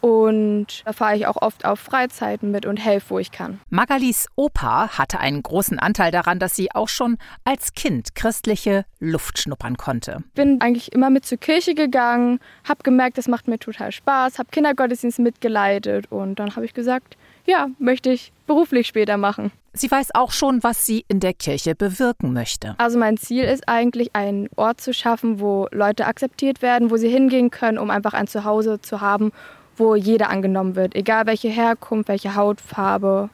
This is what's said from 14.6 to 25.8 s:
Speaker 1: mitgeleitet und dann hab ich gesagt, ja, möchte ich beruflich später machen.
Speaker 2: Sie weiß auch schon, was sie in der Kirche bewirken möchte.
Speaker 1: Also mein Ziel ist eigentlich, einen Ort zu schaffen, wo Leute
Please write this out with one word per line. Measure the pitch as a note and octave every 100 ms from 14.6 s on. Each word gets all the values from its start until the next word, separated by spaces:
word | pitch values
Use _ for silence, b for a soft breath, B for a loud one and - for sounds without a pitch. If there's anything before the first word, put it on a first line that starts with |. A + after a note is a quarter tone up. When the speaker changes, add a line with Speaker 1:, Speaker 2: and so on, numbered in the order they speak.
| D4+ C4+ B3+ B3 A#3+ A#3
Speaker 1:
mitgeleitet | A#3 - A#3 A3 G3 G3+ G#3 G3+ G3+
und | G#3 G3 G3
dann | G#3 G#3+
hab |
ich | A3+ -
gesagt, | A#3+ B3+ _ - b b -
ja, | F#4 C#4 C4
möchte | B3 B3+ B3+
ich | B3 - _ -
beruflich | D4+ E4+ B3 A#3
später | A3 G#3 G#3
machen. | G3+ G#3 G#3 _ _
Speaker 2:
Sie | - C4
weiß | C4+ C4+
auch | - B3+
schon, | - C#4 B3+
was | A#3 A#3 -
sie | A3 -
in | G3
der | F3+
Kirche | F3+ - C#3+ -
bewirken | D#3+ G3+ F#3 B3+ A#3+ C#3
möchte. | B2 A2+ - G#2+ G2+
Speaker 1:
Also | A#3+ A#3+
mein | A3 G#3+
Ziel | - A#3+ C4
ist | C4+ -
eigentlich, | A#3 A#3+ A#3+ A#3+ G#3
einen | G3+ G3+ G3+ -
Ort | A3 A#3+
zu | -
schaffen, | B3 A#3+ A3+ A#3 G#3
wo | G3+ G3 G3
Leute | -